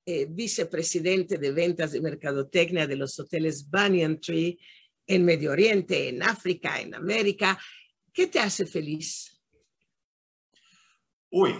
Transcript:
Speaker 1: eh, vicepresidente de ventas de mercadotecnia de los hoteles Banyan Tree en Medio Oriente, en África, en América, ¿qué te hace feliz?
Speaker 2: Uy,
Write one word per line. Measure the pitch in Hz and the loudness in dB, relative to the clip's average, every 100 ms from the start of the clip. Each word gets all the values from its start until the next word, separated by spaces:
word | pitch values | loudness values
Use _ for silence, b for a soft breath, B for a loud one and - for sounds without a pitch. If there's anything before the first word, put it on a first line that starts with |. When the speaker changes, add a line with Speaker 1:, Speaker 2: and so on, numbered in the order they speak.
| - | -6
Speaker 1:
eh, | 165 160 | -4 -4
vicepresidente | 165 233 - 165 160 165 175 170 190 175 180 | -4 -6 -4 -4 -2 -2 0 2 2 2 -2
de | 143 | 0
ventas | 143 175 170 156 | 2 0 0 -2
de | 139 | -2
mercadotecnia | 156 135 147 139 135 180 170 175 147 | -4 -4 -4 -2 0 2 2 2 0
de | 139 | -2
los | 139 - | -6 -8
hoteles | 147 165 160 147 143 | -6 -2 -2 -2 -2
Banyan | 190 202 180 156 156 | 0 4 4 2 0
Tree | - 165 170 175 B B B _ - | -2 -2 -2 -4 B B B _ 0
en | 190 175 | 4 4
Medio | 160 147 | 4 2
Oriente, | 147 220 208 170 151 139 | 4 4 4 2 -2 -2
en | 123 | -2
África, | 202 208 180 170 156 123 | -2 0 -4 -4 -4 -6
en | 107 | -8
América, | 113 170 220 202 196 196 190 B B B _ _ | -8 -2 0 0 2 0 0 B B B _ _
¿qué | - 359 | -2 0
te | - | 2
hace | 208 - 180 | 0 0 -4
feliz? | 165 151 156 - - - _ _ _ _ _ _ _ _ _ _ _ _ _ b b b b _ _ _ | -4 -6 -6 -8 -12 -14 _ _ _ _ _ _ _ _ _ _ _ _ _ b b b b _ _ _
Speaker 2:
Uy, | 185 185 | 2 2